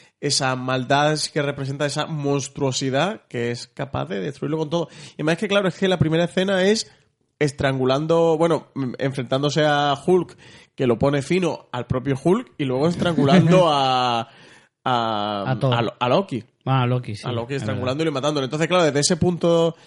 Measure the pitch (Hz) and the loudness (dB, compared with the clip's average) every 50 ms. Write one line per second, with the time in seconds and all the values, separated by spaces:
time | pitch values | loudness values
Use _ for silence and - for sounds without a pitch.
0 | - _ _ _ - 147 - - 143 131 131 127 127 131 131 131 123 123 139 143 | -20 _ _ _ -6 -4 -2 -2 -2 -2 -2 -4 -4 -4 -4 -2 0 0 2 2
1 | 147 151 156 147 - - - 160 143 143 139 139 135 135 139 143 151 143 131 151 | 2 2 0 -2 -4 -4 -4 -4 -4 -2 -4 -6 -6 -6 -4 -4 -4 -4 -2 -4
2 | 147 - 160 147 143 139 143 139 131 - - - 143 135 127 - 135 135 127 139 | -4 -4 -4 -4 -2 0 0 -2 -2 -6 -6 -4 -2 -2 -2 -2 -2 -2 0 0
3 | 160 196 220 - _ _ - 123 117 120 120 123 - - _ - 139 135 - 131 | 0 -2 -4 -8 _ _ -6 -4 -4 -4 -4 -6 -10 -14 _ -10 -10 -6 -6 -6
4 | 139 151 190 196 180 151 131 - 147 143 156 160 160 147 160 170 160 - - - | -6 -6 -6 -6 -6 -8 -8 -8 -6 -6 -4 -4 -4 -2 -2 -4 -4 -6 -10 -16
5 | - - - - 151 156 170 - 220 180 202 202 196 180 - - 190 185 185 165 | -20 -16 -10 -4 -2 -2 -2 -2 -2 -2 0 0 0 -2 -2 -2 0 0 0 0
6 | - 160 160 165 175 170 - 185 190 196 196 185 185 196 220 226 - - _ _ | 0 0 2 0 0 0 -2 -2 -2 0 0 2 2 2 2 0 -2 -8 _ _
7 | _ _ _ _ _ _ _ - 151 143 139 - 143 135 135 131 127 127 131 143 | _ _ _ _ _ _ _ -2 -2 -2 0 -2 -2 -2 0 0 0 2 2 0
8 | 156 160 165 170 165 165 160 156 165 170 160 127 - - - 135 135 123 - - | 2 2 2 4 4 4 4 2 2 2 2 0 -4 -6 -8 -6 -6 -6 -4 -4
9 | 131 139 131 143 120 120 131 135 143 147 131 160 151 151 147 143 147 143 139 135 | -4 -4 -2 -4 -4 -2 -2 0 0 0 2 2 2 2 2 2 2 0 0 0
10 | - - 185 180 160 - - - - - - - - _ _ - 139 123 117 110 | 2 2 2 2 2 -2 -10 -18 -20 -20 -20 -20 -20 _ _ -2 0 0 2 2
11 | 139 139 143 139 131 - 175 185 180 160 - - - _ - 123 117 - - 127 | 2 0 0 0 0 0 0 0 0 -2 -4 -6 -10 _ -10 -8 -4 -4 -4 -2
12 | 120 139 131 131 - 170 190 240 254 - _ - 147 127 127 131 147 170 175 - | -2 -2 -4 0 2 2 2 2 0 -6 _ -6 -4 -2 0 2 2 0 0 0
13 | - 175 165 143 139 139 180 185 165 160 180 185 175 160 147 139 135 131 131 127 | -2 0 2 2 4 6 6 6 6 6 6 6 6 4 4 2 2 2 2 2
14 | 127 123 117 117 113 - - - - - - - _ _ _ _ - 131 127 120 | 2 2 0 -2 -2 -6 -12 -20 -20 -20 -20 -20 _ _ _ _ -2 0 0 0
15 | 117 113 110 104 104 107 104 101 98 131 131 113 139 131 120 120 113 98 - - | 0 0 -2 -2 -2 -2 -4 -4 -2 -2 -2 0 0 0 2 0 0 -2 -2 -2
16 | 123 123 131 180 196 - 139 110 - _ _ _ _ 135 135 131 123 120 127 127 | 0 2 2 2 0 -2 -6 -10 -10 _ _ _ _ 0 2 2 2 2 0 -2
17 | 120 117 104 - - 123 123 117 117 120 143 135 - - 131 127 123 127 135 151 | -2 -6 -10 -8 -6 -6 -4 -4 -4 -6 -6 -6 -4 -4 -4 -4 -4 -4 -2 -2
18 | 160 160 143 135 135 151 151 143 131 123 151 151 165 151 180 185 170 147 127 143 | -2 -2 -2 -2 -2 -2 -2 -2 -4 -4 -4 -4 -2 0 2 2 2 2 2 0
19 | 143 - 185 156 170 180 175 160 - 170 170 165 165 165 160 - - | 0 0 0 0 0 0 0 0 2 2 4 4 2 0 -2 -6 -14